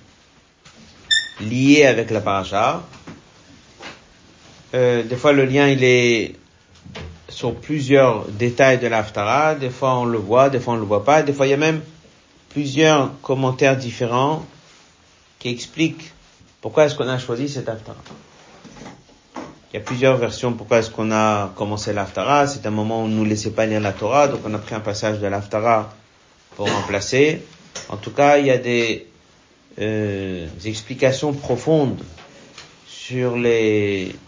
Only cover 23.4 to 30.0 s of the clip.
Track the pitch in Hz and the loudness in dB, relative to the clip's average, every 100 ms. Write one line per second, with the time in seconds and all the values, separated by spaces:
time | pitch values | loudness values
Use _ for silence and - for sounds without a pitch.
23.4 | 107 107 110 107 104 95 107 135 143 117 | -4 -2 -2 0 -2 -4 0 2 2 0
24.4 | 110 104 - 110 107 101 110 107 101 101 | -6 -8 -8 -10 -8 -4 -4 -2 -4 -6
25.4 | 101 107 113 113 107 - _ _ _ _ | -4 -2 2 0 0 -12 _ _ _ _
26.4 | _ - 104 107 95 101 - 127 147 156 | _ -8 -4 -4 -2 -4 -2 2 2 0
27.4 | - - - - - 104 - 110 143 147 | -8 -20 -20 -18 -12 -12 -8 2 4 6
28.4 | 139 127 123 120 117 101 - _ _ _ | 4 2 0 0 0 -4 -8 _ _ _
29.4 | _ _ _ - 104 107 | _ _ _ -8 -4 -2